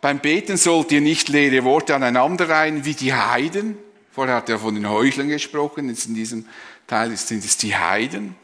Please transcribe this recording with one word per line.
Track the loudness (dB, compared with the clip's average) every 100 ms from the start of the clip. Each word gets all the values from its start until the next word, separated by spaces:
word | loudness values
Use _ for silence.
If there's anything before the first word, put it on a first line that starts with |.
beim | 0 0
Beten | 0 0 0 0
sollt | 4 4 4
ihr | 2
nicht | 4 2 2
leere | 4 4 4
Worte | 4 2 2
aneinanderreihen | 2 2 2 2 2 2 2 2 0
wie | -4
die | -2 -2
Heiden. | 0 0 0 0 -2 -6 -8 -14 _ _
Vorher | -6 -2 -2
hat | -2
er | -2
von | -2
den | -4 -2
Heuchlern | 2 2 0 -4
gesprochen, | -4 -4 -4 -4 -4 -8
jetzt | -6 -6
in |
diesem | -6 -6 -8 -12 -20 -20 -20 -4
Teil | -2 -2 -4
sind | -6 -6
es | -2 -2
die | 0 0
Heiden | 0 0 -2 -4 -10 -14